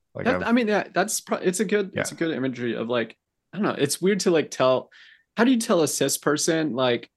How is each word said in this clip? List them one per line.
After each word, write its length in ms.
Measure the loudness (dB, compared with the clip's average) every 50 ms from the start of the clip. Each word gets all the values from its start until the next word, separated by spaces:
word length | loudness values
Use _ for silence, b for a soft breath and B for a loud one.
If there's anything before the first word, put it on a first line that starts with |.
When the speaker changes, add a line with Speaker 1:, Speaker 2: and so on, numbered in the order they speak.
| _ _ -10
Speaker 1:
like, 120 | -6 -2
Speaker 2:
That, 100 | 0 0
Speaker 1:
I've 80 | 0 0 0
Speaker 2:
I 40 |
mean, 160 | 0 2 2 2
yeah, 200 | 0 -2 -2 -2 -2
that's 280 | -2 -2 -2 -2 -6
pro-, 160 | -6 -6 -6 -4
it's 220 | -2 -2 0 0
a 40 | 0
good, 260 | 0 0 -2 -2 -2 -4
it's 160 | -4 -4 -4
a 40 | -4
Speaker 1:
Yeah. 40 | -4
Speaker 2:
good 160 | -4 -2 -2
imagery 400 | -2 -2 -4 -4 -4 -4 -4 -4
of, 140 | -4 -2 -2
like, 260 | -2 -2 -2 -4 -6 _ _ _ _ _ _ _ -6
I 40 | -4
don't 80 | -2
know. 100 | -2 0 0
It's 240 | -2 -2 -2 0
weird 180 | 0 0 2 2
to, 100 | 2 2
like, 200 | 2 2 2 0
tell, 380 | 0 0 2 2 2 2 0 -6 b b b b b b b b 0 2
how 60 | 4
do 80 | 4
you 80 | 4 2
tell 240 | 2 2 2 2 2
a 40 | 2
cis 300 | 2 0 0 0 0 0
person, 560 | 0 0 0 0 2 0 0 0 0 -2 0
like, 360 | 0 2 2 2 0 -2 -8 _